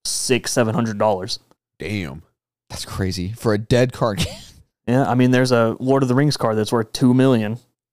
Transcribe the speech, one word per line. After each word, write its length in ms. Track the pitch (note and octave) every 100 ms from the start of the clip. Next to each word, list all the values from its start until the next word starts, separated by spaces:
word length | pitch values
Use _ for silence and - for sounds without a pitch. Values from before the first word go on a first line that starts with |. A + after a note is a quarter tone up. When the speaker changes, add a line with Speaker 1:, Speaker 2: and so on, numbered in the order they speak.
Speaker 1:
six, 480 | - - - B2 -
seven 220 | B2+ A2
hundred 220 | A#2+ A2+ G#2
dollars. 400 | G#2+ G2 A#2 - _ _ _ -
Speaker 2:
Damn. 440 | E2 G#2 D#2 D2+ - _ _ _ _
Speaker 3:
That's 160 | - -
crazy 460 | - F#2+ F2 F2+
for 200 | A2+ A#2
a 60 | G#2
dead 340 | A2+ A#2+ B2+
card 260 | - A#2+ F#2
game. 160 | -
<laughs> 520 | - - - _ _ -
Speaker 1:
Yeah, 220 | B2+ A2+
I 60 |
mean, 160 | B2 B2+
there's 220 | B2+ B2+
a 240 | A#2+ A2+ -
Lord 220 | B2+ C3+
of 60 | C3
the 60 |
Rings 220 | B2 D3 -
card 200 | A#2 A2
that's 120 | G#2+
worth 200 | A#2+ -
two 200 | - B2+
million. 440 | B2+ C3+ A#2 G#2+ A#2 _ _ _